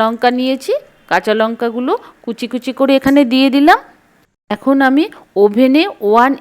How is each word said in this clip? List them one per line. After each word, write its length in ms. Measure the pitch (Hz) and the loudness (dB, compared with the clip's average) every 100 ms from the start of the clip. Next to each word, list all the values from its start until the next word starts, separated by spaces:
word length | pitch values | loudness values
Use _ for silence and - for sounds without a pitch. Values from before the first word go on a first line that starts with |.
লঙ্কা 280 | 220 233 247 247 | -2 -2 -2 -2
নিয়েছি, 340 | 254 262 330 554 - _ - | -4 -4 -4 -6 -8 _ -6
কাঁচা 220 | 175 180 220 | -4 -2 -2
লঙ্কাগুলো 520 | 220 226 233 226 254 453 - _ | -2 -4 -6 -4 -4 -6 -8 _
কুচি 240 | - 226 233 | -12 -10 -8
কুচি 200 | 254 254 - | -8 -8 -2
করে 120 | 269 269 | 0 0
এখানে 220 | - 277 262 | 2 2 2
দিয়ে 140 | 262 269 269 | 2 2 2
দিলাম। 240 | 294 415 - _ _ _ _ _ - | 4 2 -2 _ _ _ _ _ -10
এখন 260 | 208 - 269 269 | -6 -2 0 2
আমি 140 | 269 269 - _ - | 0 -2 -6 _ 0
ওভেনে 400 | 208 208 262 285 370 - 208 | 0 2 2 2 0 -4 0
ওয়ান 260 | 220 254 269 | 2 2 0